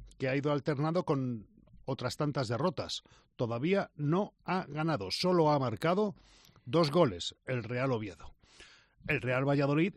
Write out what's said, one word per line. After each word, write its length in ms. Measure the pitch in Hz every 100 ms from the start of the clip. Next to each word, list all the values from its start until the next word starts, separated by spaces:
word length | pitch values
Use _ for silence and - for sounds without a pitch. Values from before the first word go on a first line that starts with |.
| - -
que 80 | 131
ha 80 | 139
ido 160 | 139
alternando 540 | 147 - 139 151 175 170
con 420 | 143 131 117 101 _ - - -
otras 320 | 131 120 -
tantas 320 | 151 147 113
derrotas. 520 | 117 175 127 92 - - - _ -
Todavía 520 | 120 117 151 196 - -
no 380 | 143 175 208 -
ha 220 | - 180 -
ganado, 400 | 147 160 143 95
solo 420 | - 180 180 156
ha 60 | 147
marcado 560 | 127 110 160 185 208 - - - - - -
dos 260 | 156 160
goles 440 | 165 151 87 - - -
el 180 | 127
Real 300 | 104 123 135
Oviedo. 420 | 117 104 - - - _ - - - _ _ -
El 140 | 147
Real 260 | 120 127 135
Valladolid, 460 | 143 139 147 185